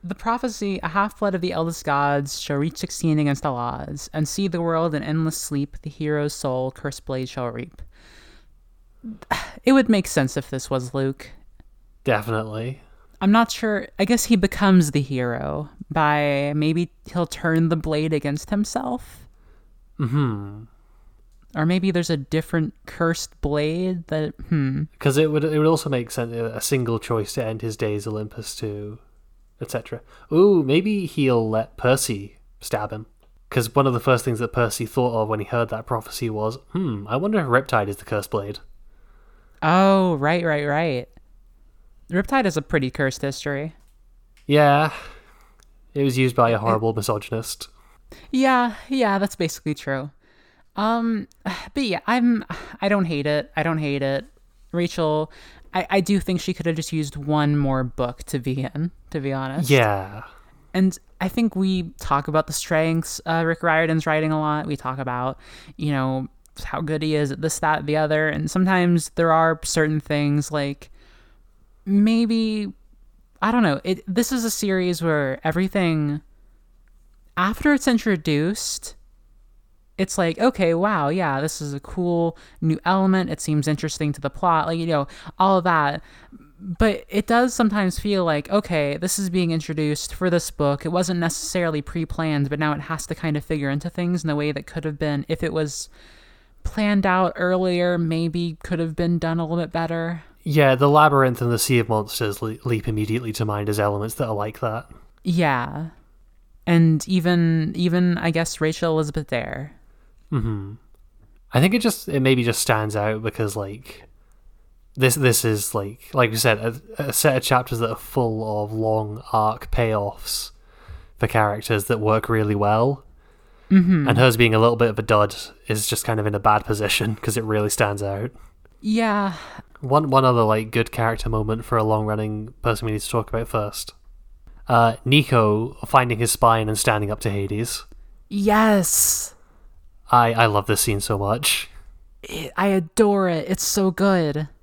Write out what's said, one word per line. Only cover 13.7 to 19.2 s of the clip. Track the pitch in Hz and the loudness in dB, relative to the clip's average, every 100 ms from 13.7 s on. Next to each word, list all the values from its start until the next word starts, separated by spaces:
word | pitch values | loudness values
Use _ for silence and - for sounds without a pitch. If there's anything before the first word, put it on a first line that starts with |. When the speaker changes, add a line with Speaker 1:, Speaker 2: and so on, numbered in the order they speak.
| 208 - - | -2 -6 -4
Speaker 1:
I | 196 | 0
guess | 240 - | 0 4
he | 226 | 2
becomes | 190 - 202 185 151 | 2 2 6 6 6
the | 147 | 0
hero | 135 135 123 120 143 - 151 - - | -2 -2 -2 -4 -4 -6 -8 -14 -6
by, | 156 151 147 147 139 143 147 | 0 2 2 2 0 0 0
maybe | 156 160 175 _ - | 0 0 -2 _ -10
he'll | 175 170 | -4 -4
turn | - 175 160 165 | -4 0 2 2
the | 165 | 0
blade | 156 151 156 | -2 -2 -2
against | 156 143 147 - | -2 -2 -6 -4
himself. | 202 208 - 254 247 - - | -4 -2 -4 -4 -8 -10 -20